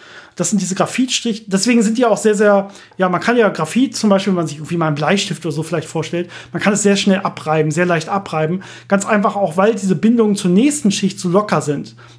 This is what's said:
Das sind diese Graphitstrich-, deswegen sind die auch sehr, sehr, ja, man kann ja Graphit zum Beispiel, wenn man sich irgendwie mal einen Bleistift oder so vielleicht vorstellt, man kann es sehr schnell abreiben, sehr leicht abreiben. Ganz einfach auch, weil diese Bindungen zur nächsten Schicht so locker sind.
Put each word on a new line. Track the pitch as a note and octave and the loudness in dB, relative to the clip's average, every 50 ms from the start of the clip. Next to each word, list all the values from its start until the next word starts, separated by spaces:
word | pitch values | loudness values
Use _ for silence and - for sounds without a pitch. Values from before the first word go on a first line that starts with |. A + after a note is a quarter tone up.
| - - - - - - - | -20 -20 -20 -20 -20 -14 -8
Das | - F3 - | -6 -4 -2
sind | G#3+ F#3+ | -2 -2
diese | F#3 E3+ F#3+ | -2 -2 -2
Graphitstrich-, | G3 F3+ - - - C4 B3+ - - - A#3 G3+ - - | -2 -2 -2 0 -2 -2 -2 -2 -4 -4 -4 -6 -6 -6
deswegen | - G3 F#3+ G3 A#3+ A#3+ A#3 G3+ | -2 -2 0 2 2 2 2 2
sind | A3 A3+ | 2 2
die | B3+ B3 | 2 2
auch | A3+ G3 | 2 2
sehr, | G3+ - G#3+ G#3+ | 2 2 2 2
sehr, | G3+ G#3+ G#3 G3+ G3 G3 G3 - - - - - | 4 4 4 4 4 2 -2 -8 -20 -20 -12 -6
ja, | - F#3 F3+ | -2 -2 0
man | F3 E3+ | 0 0
kann | - A#3 A#3+ | 0 2 2
ja | B3 A3 F#3+ | 4 4 2
Graphit | F#3 - D#3 - - A#3 C4+ - - | 2 -2 -4 -2 0 0 0 0 0
zum | - - G#3 | 0 2 2
Beispiel, | G3 F#3+ G3 G3+ | 2 2 2 0
wenn | F#3 | 0
man | F3 E3 | 0 0
sich | D3 C#3+ | -4 -6
irgendwie | D3+ D#3 - F3 | -8 -8 -6 -2
mal | E3+ D#3+ | 0 0
einen | D#3 D3 | 0 0
Bleistift | D3 D#3 D3+ G3 G3+ G3+ - - - - | 0 0 0 0 0 0 -4 -6 -6 -6
oder | D#3+ C#3+ | -6 -4
so | D#3 D#3 | -4 -4
vielleicht | - F3 D#3+ - | -4 -4 -6 -6
vorstellt, | - - D#3+ D3+ - - E3+ F3 - - - - - | -4 -6 -6 -6 -4 -4 -6 -6 -6 -10 -20 -14 -10
man | - - | -6 -2
kann | - G3+ G#3+ | 0 0 2
es | G3+ - | 2 2
sehr | G3+ G3+ | 2 2
schnell | G3 - G3+ F#3+ F#3+ | 2 2 2 2 2
abreiben, | - - - - - D#3 D#3 D#3+ D3+ D#3 | 0 -4 -6 -6 -4 -2 0 0 0 0
sehr | D3 E3+ F3+ | 0 0 0
leicht | F3+ E3+ E3 D#3+ - | 0 0 -2 -2 -4
abreiben. | G3+ G3 G3 - E3+ D#3 D#3 D#3 F3+ F#3+ - - - - - | -4 -6 -6 -4 -4 -2 -2 -2 -2 -4 -8 -12 -20 -14 -6
Ganz | - G3 G3 F#3+ | -2 -2 -2 0
einfach | A3+ A3 G3+ G3 G#3+ - | 0 0 0 0 0 0
auch, | G3+ G3 E3 D#3 | 0 -2 -2 2
weil | F3+ G3 A3+ A#3 | 2 2 2 2
diese | G3 G3 F#3 F#3 | 0 0 -2 0
Bindungen | C#3+ G#3 A3+ B3 A#3 A3 G#3+ G3 | 2 2 2 4 4 4 2 2
zur | G3+ - F3+ | 0 2 2
nächsten | F3 G3+ C4 D4+ D4 - - G3+ | 4 4 4 2 2 0 0 0
Schicht | G3 - G3 F#3 - - | 0 0 -2 -4 -4 -2
so | - F3+ | -2 0
locker | E3+ G3+ G#3+ - F#3+ D#3 | 2 2 2 2 -2 -2
sind. | C3+ D3 C#3+ C#3 - - - - - - - | -2 -2 -4 -4 -6 -10 -16 -20 -20 -20 -14